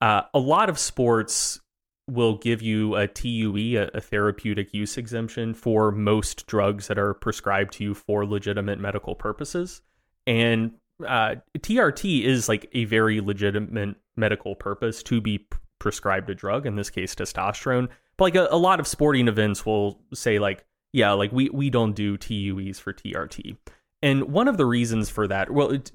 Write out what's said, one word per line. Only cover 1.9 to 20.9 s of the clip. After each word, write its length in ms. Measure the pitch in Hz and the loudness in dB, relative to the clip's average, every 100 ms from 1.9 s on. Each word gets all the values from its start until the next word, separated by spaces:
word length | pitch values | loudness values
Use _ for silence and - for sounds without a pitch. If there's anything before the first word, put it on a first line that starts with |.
| _ - | _ -8
will 280 | 123 117 104 | 2 2 2
give 240 | 117 113 | 0 -2
you 340 | 110 107 107 101 | 0 0 0 0
a 120 | 101 | -2
T 220 | - 123 | -2 -6
U 260 | 117 110 101 | -2 -2 -2
E, 220 | 113 113 | 0 0
a, 100 | 101 | -2
a 80 | - | -6
therapeutic 720 | - 104 104 101 110 101 98 | -4 0 0 0 -4 -4 -4
use 240 | 104 101 - | -4 -6 -6
exemption 560 | 113 117 113 - 113 | -6 -6 -6 -4 -6
for 400 | 110 120 110 107 | -4 2 4 4
most 520 | 104 104 107 - - - | 2 2 2 0 -8 -4
drugs 440 | 107 101 101 - | 0 2 0 -4
that 100 | 104 | -2
are 140 | 101 | 0
prescribed 580 | 95 107 - 98 98 98 - | -2 -4 -4 -2 0 -2 -4
to 100 | 104 | -6
you 80 | |
for 320 | 101 - 104 104 | -6 -2 -2 0
legitimate 540 | 104 101 101 98 98 | -2 -2 -4 -4 -4
medical 360 | 98 101 - 90 | -4 -6 -6 -6
purposes. 680 | 107 - 147 180 180 - _ _ _ _ - | -6 -6 -6 -6 -6 -10 _ _ _ _ 0
And, 460 | 117 117 113 113 - _ _ 113 | 2 4 2 0 -6 _ _ -2
uh, 280 | 123 110 117 _ - | 0 0 -2 _ -12
T 180 | - 240 | 0 4
R 140 | 175 | 4
T 320 | - 196 147 117 | 2 0 2 2
is, 240 | 127 110 | 2 2
like, 200 | 107 - | -2 -2
a 100 | 123 | -4
very 380 | 110 110 110 107 | 0 2 4 2
legitimate 760 | 101 98 101 104 107 110 101 - _ - | -2 0 0 0 -4 -6 -6 -8 _ -2
medical 380 | 107 104 104 98 | 0 0 -4 -8
purpose 460 | 98 101 117 110 | -8 -4 -4 -4
to 180 | - 117 | -2 -2
be 160 | 110 101 | 0 -4
p-, 200 | _ - - _ | _ -10 -10 _
prescribed 500 | 104 - 101 95 95 | -4 -2 0 -2 -2
a 60 | 95 | -6
drug, 300 | 98 120 139 | -2 -2 -2
in 80 | 101 | -4
this 140 | 98 | -4
case 260 | - 92 - | -6 -8 -6
testosterone. 720 | - - 95 - 135 123 127 - _ - | -6 -4 -4 -2 -2 0 -2 -8 _ 2
But, 80 | 185 | 4
like, 100 | 180 | 4
a, 140 | 175 | 4
a 60 | 170 | 4
lot 240 | 180 180 | 4 4
of 60 | 139 | 0
sporting 420 | - 151 135 120 | 2 4 4 4
events 360 | 107 107 98 110 | 4 2 0 0
will 360 | 107 101 - _ | 0 0 -4 _
say, 240 | - 120 104 | -4 0 2
like, 280 | 101 95 _ _ _ | 0 -2 _ _ _